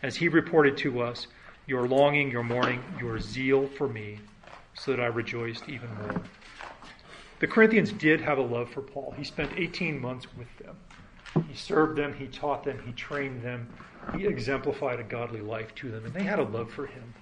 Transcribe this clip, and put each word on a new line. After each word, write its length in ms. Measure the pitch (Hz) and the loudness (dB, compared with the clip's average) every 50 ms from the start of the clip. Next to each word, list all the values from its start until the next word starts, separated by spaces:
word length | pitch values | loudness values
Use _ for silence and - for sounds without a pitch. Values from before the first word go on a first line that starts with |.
as 140 | - 131 - | -4 -4 -2
he 120 | - 165 170 | 0 0 6
reported 500 | 156 165 151 - - 160 147 139 135 - | 6 6 6 8 6 8 8 8 6 4
to 240 | - 143 123 123 | -2 -2 0 0
us 260 | 120 120 123 - - - - - - - - - - - | -2 -2 -4 -6 -10 -14 -16 -20 -20 -20 -20 -18 -6 -2
your 200 | 135 127 123 123 | 0 0 2 4
longing, 440 | 131 135 143 143 147 147 143 139 | 6 6 6 8 6 4 2 2
your 120 | 123 120 120 | 0 -2 -2
mourning, 380 | 117 120 123 123 123 123 123 123 - 180 - | 0 2 2 2 2 0 -2 -6 -8 -8 -6
your 200 | 123 120 113 110 | -4 -4 -4 -4
zeal 480 | 107 104 107 127 131 131 135 135 139 139 | -4 -6 -4 -2 2 4 4 4 4 2
for 200 | 139 - 147 135 | -2 -4 -4 -4
me, 320 | 117 110 104 104 104 104 104 - - - - - - - - - - | -2 -6 -8 -10 -12 -14 -16 -20 -20 -20 -20 -20 -20 -20 -20 -20 -18
so 160 | - - - | -10 -2 -2
that 100 | 131 123 | 0 2
I 60 | 123 120 | 2 0
rejoiced 600 | 113 117 113 - - 117 117 117 113 113 - - | 0 0 -2 -2 -4 -4 -4 -4 -6 -8 -10 -10
even 220 | 143 117 120 117 113 | -10 -10 -10 -10 -8
more." 260 | 104 104 104 - 180 - - - - - - - - - - - - - - - - - - - - - - - - | -8 -6 -4 -4 -4 -4 -6 -16 -18 -20 -20 -16 -14 -14 -14 -14 -16 -18 -20 -20 -20 -20 -20 -20 -20 -20 -20 -4 -2
The 80 | - 160 | -2 2
Corinthians 440 | - 226 220 214 220 214 170 123 | 6 8 8 10 10 8 6 4
did 300 | - - 151 156 156 156 | 0 2 6 6 6 6
have 160 | - 151 147 131 | 6 2 2 2
a 40 | |
love 280 | 131 120 120 120 120 117 | 2 0 0 -2 -2 -4
for 120 | - - | -6 -10
Paul. 320 | 139 - - 143 131 - - - | -10 -8 -10 -10 -10 -10 -10 -10
He 60 | 147 | -10
spent 280 | - - - 151 139 - - | -8 -4 -4 -4 -4 -2 -2
eighteen 420 | 170 165 - - 185 165 151 139 | -4 -4 -2 -2 -2 -2 -2 -4
months 280 | 123 123 127 127 - - - - | -4 -6 -6 -8 -10 -14 -14 -14
with 100 | 120 - - - | -14 -16 -16 -18
them. 200 | - - - - - - - - - - - - - - - 165 165 160 | -16 -16 -16 -18 -18 -20 -20 -20 -20 -20 -20 -18 -18 0 0 0 0 0
He 60 | 131 | -8
served 420 | - - - - 160 156 156 156 147 | -12 -6 2 4 4 4 4 4 0
them, 160 | 147 143 139 | -2 -2 -2
he 140 | 143 139 127 | -6 -10 -10
taught 360 | - - - 147 139 120 - | -8 -4 -2 0 -2 0 -2
them, 180 | 143 127 107 - | -4 -6 -6 -8
he 80 | 123 120 | -10 -10
trained 480 | - - - 147 143 139 135 131 123 | -10 -10 -6 -4 -4 -4 -4 -6 -6
them, 260 | 117 123 123 120 117 - - - - - - - - - - | -6 -6 -6 -8 -10 -12 -14 -18 -18 -20 -18 -14 -10 -6 -6
he 100 | 180 196 | -2 0
exemplified 760 | - - 123 113 113 139 131 - 147 127 - 147 131 123 117 | 0 0 0 -2 0 -2 0 0 -2 -2 0 -2 -2 -2 -4
a 20 | 120 | -6
godly 380 | 104 123 120 117 113 113 110 | -6 -6 -6 -6 -6 -6 -8
life 340 | 104 104 113 110 113 113 - | -6 -6 -6 -6 -8 -10 -12
to 160 | - - 127 | -12 -10 -8
them, 140 | 110 110 110 | -8 -8 -10
and 80 | 117 123 | -8 -6
they 100 | 175 202 | -4 -2
had 160 | 190 208 190 | 0 2 0
a 40 | 139 | 0
love 280 | 104 104 113 117 113 | 0 -2 -4 -6 -6
for 140 | - - 143 | -6 -8 -8
him. 280 | - - - - - - - | -8 -10 -14 -16 -18 -18 -20